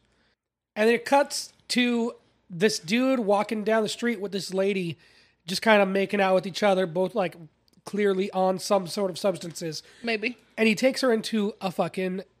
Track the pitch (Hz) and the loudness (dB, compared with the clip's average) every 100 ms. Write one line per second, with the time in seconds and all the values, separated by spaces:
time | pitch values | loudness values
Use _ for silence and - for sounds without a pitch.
0 | _ _ _ _ _ _ _ - 220 233 | _ _ _ _ _ _ _ 0 2 2
1 | 233 277 285 - - _ - 240 240 240 | 4 2 2 -4 -12 _ -4 0 2 0
2 | 233 - _ _ - 170 208 - 160 233 | -2 -6 _ _ -12 0 0 0 -2 0
3 | 262 262 196 202 208 220 202 220 208 - | 2 0 2 0 0 -4 0 0 0 -2
4 | 240 214 196 196 - 190 196 202 170 - | -4 -4 -6 -6 -4 -2 0 -2 -4 -8
5 | _ _ _ _ - 185 226 208 190 196 | _ _ _ _ -8 -2 4 6 6 2
6 | 190 202 190 190 190 - 208 185 185 160 | 0 2 4 2 0 0 2 2 0 -2
7 | 185 226 175 170 156 _ _ _ - 202 | -2 -2 -4 -6 -20 _ _ _ -8 0
8 | 202 185 202 185 185 190 - 202 175 208 | 0 2 -2 0 0 0 0 0 0 -4
9 | 190 170 202 170 175 147 165 151 - - | -4 -2 -2 -2 -8 -10 -10 -10 -14 -12
10 | 233 220 220 240 _ - 226 214 262 262 | -6 -4 -4 -6 _ 0 2 4 2 2
11 | 262 226 - 220 202 - 190 165 170 - | 0 0 0 -2 -2 -4 -6 -2 -4 -2
12 | 185 185 - _ | -6 -6 -12 _